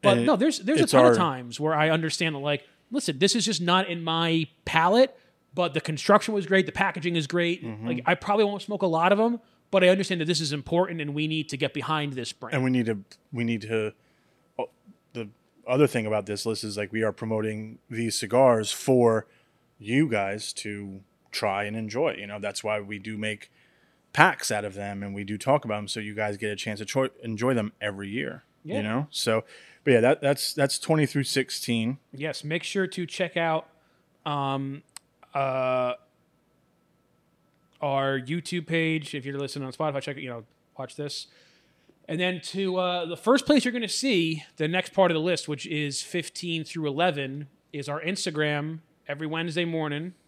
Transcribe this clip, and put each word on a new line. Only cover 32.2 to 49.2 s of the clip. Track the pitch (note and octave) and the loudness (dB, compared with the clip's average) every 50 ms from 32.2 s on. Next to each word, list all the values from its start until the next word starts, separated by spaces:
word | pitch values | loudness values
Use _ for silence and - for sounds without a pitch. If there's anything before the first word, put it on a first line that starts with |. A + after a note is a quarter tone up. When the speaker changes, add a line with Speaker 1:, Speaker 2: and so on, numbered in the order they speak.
| C#3+ D#3 C#3+ - - | -8 -8 -8 -8 -6
Speaker 1:
make | D3 D#3+ E3+ - | -6 -6 -6 -6
sure | - - G3+ F#3+ F#3 | -4 -2 -2 -2 -2
to | F#3+ - F3 | -4 -8 -8
check | D#3+ - - F#3+ E3 - | -8 -4 -4 -4 -2 -2
out, | F3 E3 E3 D#3+ D#3+ - _ _ _ _ _ _ _ _ _ _ _ _ | -2 0 0 0 -2 -2 _ _ _ _ _ _ _ _ _ _ _ _
um, | D#3 D3 C#3+ C#3 C#3 C3+ C3+ C#3 C3+ C3+ C#3+ _ _ _ - _ _ _ _ - _ - | -4 -4 -2 -2 -2 -2 -2 -4 -6 -8 -12 _ _ _ -20 _ _ _ _ -20 _ -4
uh, | C#3 C#3 C3+ C3 C3 C3 B2+ B2+ B2+ B2+ B2 B2 - _ _ _ _ _ _ _ _ _ _ _ _ _ _ _ _ _ _ _ _ _ _ _ _ _ _ _ _ _ _ _ _ _ _ _ _ | -2 -2 0 0 0 0 0 0 0 0 0 -2 -6 _ _ _ _ _ _ _ _ _ _ _ _ _ _ _ _ _ _ _ _ _ _ _ _ _ _ _ _ _ _ _ _ _ _ _ _
our | - C#3+ C#3 C3+ C3+ C3+ C3+ C3+ | -4 -2 0 0 0 0 -2 -2
YouTube | B2+ B2 D#3 F3 - - F3+ F3 D#3+ | -4 -4 -6 -6 -6 -6 -6 -6 -4
page. | - D#3+ E3 D#3+ D#3+ D#3+ D#3+ D3 C#3 - | -2 -2 0 0 0 0 -2 -4 -6 -10
If | D3 B2 | -10 -8
you're | C#3 C#3 C#3 | -8 -6 -6
listening | C#3+ C3+ - C#3+ C#3 C3 | -6 -6 -6 -8 -8 -8
on | B2 | -6
Spotify, | - D#3 D3+ C#3 C#3 | -4 -2 -2 -2 -4
check | C3+ - C#3+ C3+ | -6 -6 -10 -10
it, | D3 | -10
you | B2+ | -10
know, | A#2+ A#2 A2 _ _ _ _ _ _ - | -12 -12 -14 _ _ _ _ _ _ -14
watch | C3+ B2+ - | -14 -14 -10
this. | - D3 C#3+ - - - - _ _ _ _ _ _ _ _ _ _ _ _ _ _ _ - | -10 -10 -8 -8 -10 -12 -14 _ _ _ _ _ _ _ _ _ _ _ _ _ _ _ -8
And | E3 D#3+ | -4 -2
then | F3+ F3+ F3+ F3 | -2 -2 -2 -4
to, | - - - F#3+ G3 F#3+ F3+ F#3 | -8 -8 -6 -4 -2 -2 0 0
uh, | F#3 F3+ F3+ F3+ E3+ | 0 0 -2 -2 -4
the | E3 E3+ D#3+ | -6 -8 -2
first | - A3 B3+ C#4 - | 4 4 4 4 6
place | - D4 C#4 - | 6 4 4 4
you're | B3 | 2
gonna | A#3+ B3 A#3 G#3+ | -2 -2 -4 -4
see | - - - C#4 A#3+ - E3+ D#3+ D#3+ D#3 C#3+ - _ | -4 -2 0 2 4 4 4 2 0 -4 -6 -14 _
the | - D#3 D#3 | -4 -2 0
next | E3+ F#3 F#3 - - | 0 -2 -2 -2 2
part | - F#3+ F3 | 4 4 6
of | E3+ | 4
the | D#3+ | 2
list, | D#3 F3+ F3 D3+ - - | 2 0 0 -2 -2 -6
which | D3+ C3+ - - | -6 -6 -6 -6
is | E3 D3+ D3+ C#3+ C#3 - | -4 -4 -4 -4 -4 -6
fifteen | - - - F3 E3 - _ - - F3 E3 D#3+ D#3 | -8 -4 -6 -6 -6 -6 _ -10 -6 -4 -4 -4 -6
through | - - E3+ D#3 D3 | -6 -6 -4 -4 -2
eleven, | C#3 C#3+ E3+ F#3 D#3 C#3+ C#3 C3+ C3+ C#3+ D3 C#3 _ _ _ _ | 0 2 2 2 2 0 -4 -6 -6 -10 -12 -14 _ _ _ _
is | - D3 C#3 D3 | -10 -10 -6 -6
our | C#3+ D#3 | -6 -6
Instagram | D#3 E3 G3 F#3+ - F#3+ D#3 D3+ D3+ D3+ D3 D3 D3 D#3 D#3+ D#3+ _ _ _ _ _ - | -4 -4 -4 -2 -4 -4 -2 0 0 0 0 -2 -2 -4 -8 -10 _ _ _ _ _ -10
every | C#3+ C#3+ | -8 -6